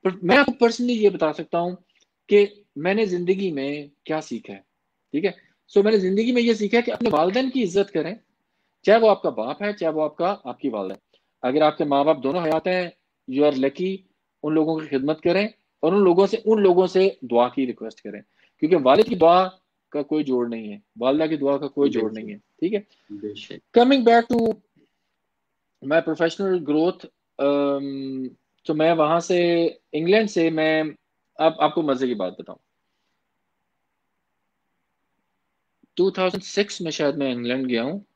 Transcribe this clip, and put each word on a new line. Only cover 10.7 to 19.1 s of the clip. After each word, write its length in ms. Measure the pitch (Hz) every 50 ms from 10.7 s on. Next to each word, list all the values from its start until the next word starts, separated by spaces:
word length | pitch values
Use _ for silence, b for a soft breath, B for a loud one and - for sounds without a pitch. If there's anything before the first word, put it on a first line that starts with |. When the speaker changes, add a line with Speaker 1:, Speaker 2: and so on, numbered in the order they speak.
| 113 104 98 95 95
Speaker 1:
है। 40 | - _ _ _ _ _ _ _ _ -
अगर 200 | 127 131 151 156
आपके 220 | 151 151 - 165
माँ 200 | 147 139 139 139
बाप 120 | 151 156
दोनों 260 | 143 123 135 143 180 170
हयात 240 | 156 160 160 -
हैं, 260 | 185 185 185 180 170 - _ _ _ _ _ _ -
you 220 | 127 135 147 147
are 80 | 143 131 131
lucky, 320 | 139 139 - 180 190 190 190 _ _ _ _ _ _ _ _ -
उन 100 | 151 156
लोगों 260 | 156 156 160 160 156
की 80 | 156
खिदमत 340 | 147 139 131 135 147 156 156 -
करें 300 | 175 175 190 208 226 _ _ _ _ _ _ -
और 120 | 160 190
उन 80 | 208 202
लोगों 240 | 180 170 180 196
से, 100 | 190 220
उन 220 | - - 208 220 214
लोगों 280 | 196 185 180 180 190
से 300 | 180 - 185 190 196 190 _ -
दुआ 240 | 120 120 117 120 123
की 160 | - 139 135
request 340 | 123 113 - 113 113 - -
करें, 240 | _ 104 98 104 - _ _ _ _ _ _ _
क्योंकि 160 | - 156 185
वालिद 320 | 165 135 131 139 180 214
की 80 | -